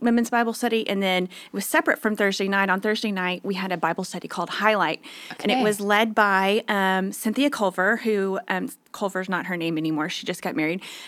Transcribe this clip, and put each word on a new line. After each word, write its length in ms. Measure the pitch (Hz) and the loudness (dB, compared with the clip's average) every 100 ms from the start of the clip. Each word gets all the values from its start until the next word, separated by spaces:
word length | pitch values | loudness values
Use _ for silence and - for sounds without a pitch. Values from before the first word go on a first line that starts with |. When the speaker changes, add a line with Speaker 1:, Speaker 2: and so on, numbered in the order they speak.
Speaker 1:
women's 300 | 233 233 233 | 2 2 2
Bible 220 | 240 233 | 2 0
study, 360 | 226 240 226 - | 0 0 0 0
and 140 | 196 | 0
then 220 | 196 185 | 2 2
it 280 | 180 - - | 0 -6 -10
was 140 | 202 - | -8 0
separate 320 | 311 330 - | 2 2 0
from 160 | 214 | 0
Thursday 320 | 214 202 196 196 | 2 0 2 0
night. 240 | 196 196 | 2 2
On 100 | 190 | 2
Thursday 300 | 214 220 220 | 0 -2 -2
night, 340 | 190 180 180 | -2 -2 -2
we 100 | 196 | -4
had 180 | 185 190 | -4 -4
a 40 | 175 | -2
Bible 280 | 165 170 | 0 -2
study 240 | 185 180 - | -4 -8 -8
called 220 | - 175 | -6 -6
Highlight, 520 | - 214 214 160 - - - - - | 2 2 4 2 -2 -8 -18 -16 -4
and 80 | 208 | 0
it 60 | 254 | 2
Speaker 2:
Okay. 80 | |
Speaker 1:
was 160 | 214 208 | 2 2
led 340 | 202 208 233 | 2 4 4
by, 480 | 214 208 190 190 214 - | 4 4 4 4 2 0
um, 420 | 202 190 190 190 | 0 2 2 0
Cynthia 400 | 202 226 220 285 | -2 -2 0 0
Culver, 460 | 285 196 185 190 226 | 2 0 2 2 2
who, 420 | 226 208 196 190 - | 0 0 0 -2 -2
um, 240 | 185 185 - _ | -2 -4 -10 _
Culver's 360 | - 202 185 185 | -6 -4 -4 -2
not 180 | 180 175 | -4 -2
her 100 | 175 | -4
name 200 | 165 156 | -2 -2
anymore. 320 | 160 151 156 | -2 -2 -2
She 180 | - - | -4 -6
just 160 | 180 | -6
got 120 | 185 | -4
married. 260 | - 156 185 - - | -2 -2 -2 -8 -16